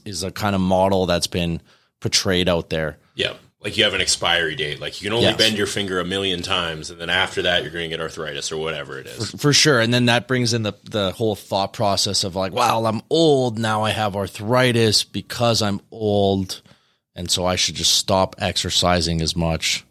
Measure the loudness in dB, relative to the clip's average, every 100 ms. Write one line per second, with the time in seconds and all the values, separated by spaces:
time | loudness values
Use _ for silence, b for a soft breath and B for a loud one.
0 | -6 -8 -8 -4 -2 0 2 4 4 4
1 | 2 0 0 -2 -2 -4 -8 b b b
2 | -2 -2 2 2 2 0 0 -4 -4 -6
3 | _ -4 -4 -4 _ _ -4 2 2 2
4 | 0 0 0 0 0 -2 -6 -6 -10 -8
5 | -4 0 2 2 2 0 -2 -2 -2 -2
6 | -2 -2 -2 -2 -2 -2 -4 -6 -10 -10
7 | -2 0 0 0 0 0 -2 -6 -6 -6
8 | -8 -8 -10 -8 -8 -6 -6 -6 -8 -12
9 | -12 -8 -8 0 2 6 6 6 4 4
10 | 4 2 2 0 0 0 -2 -6 -6 -2
11 | -2 0 -2 -2 -2 -2 -2 -2 0 0
12 | 0 -2 -2 -2 -2 0 0 2 0 -2
13 | 0 4 4 4 2 0 0 0 0 0
14 | -2 -2 -6 -6 0 4 4 4 4 2
15 | 0 -6 -8 0 2 2 0 -4 -8 -4
16 | 0 2 2 2 -2 -8 -16 b b b
17 | b -10 -4 -2 0 0 -2 -2 0 0
18 | 2 2 2 -2 -4 -2 -2 0 2 2
19 | 2 0 -2 0 0 0 -2 -4 -8